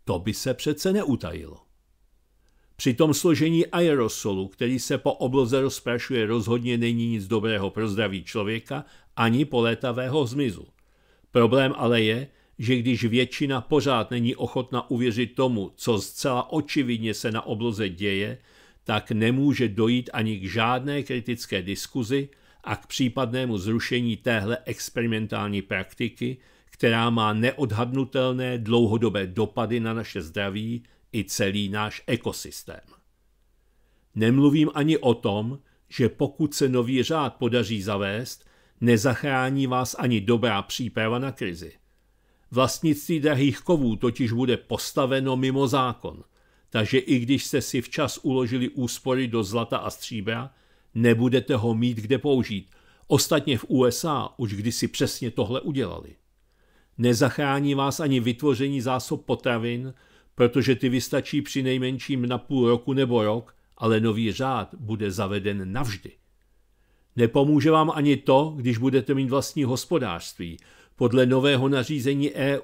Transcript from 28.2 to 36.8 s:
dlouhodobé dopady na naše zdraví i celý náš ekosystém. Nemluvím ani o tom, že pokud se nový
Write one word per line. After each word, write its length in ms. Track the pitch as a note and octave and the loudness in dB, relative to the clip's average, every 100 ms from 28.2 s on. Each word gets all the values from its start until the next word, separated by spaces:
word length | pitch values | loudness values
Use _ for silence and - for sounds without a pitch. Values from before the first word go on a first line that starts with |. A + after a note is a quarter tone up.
| B2+ B2+ B2+ B2 | 0 0 -4 -4
dlouhodobé 720 | G#2+ A#2 A2+ A2 A2+ G2 F#2+ | 2 4 4 4 2 0 -2
dopady 520 | F#2 G#2 - A2 A#2 | -2 -2 -2 -2 -2
na 140 | A2+ | -2
naše 280 | A2+ G#2 G2+ | -4 -6 -8
zdraví 600 | D#2+ F#2 G2 G2+ A2 A#2 - _ - | -6 -4 -4 -4 -6 -8 -10 _ -8
i 100 | A2+ | -6
celý 460 | G2 - G2+ G2+ G2+ | -4 -2 0 0 -2
náš 340 | G#2+ G#2+ - - | -2 -4 -6 -4
ekosystém. 720 | A#2+ G#2+ - D2+ - - D#2+ - - _ _ _ _ _ _ _ _ _ _ _ G#2+ | -2 -4 -8 -12 -16 -16 -18 -20 -20 _ _ _ _ _ _ _ _ _ _ _ 0
Nemluvím 540 | A2 C3+ C#3+ D3+ D3+ | 4 6 6 6 2
ani 240 | D3 D3+ D#3 | 2 2 2
o 160 | C3 | 2
tom, 460 | A2+ A2 G2+ A2+ C#3 _ _ _ | 2 0 -2 -4 -8 _ _ _
že 200 | - A2+ | 0 0
pokud 440 | - - - D3 | 0 -4 -2 -2
se 160 | - C#3 | 0 2
nový 340 | B2+ | 2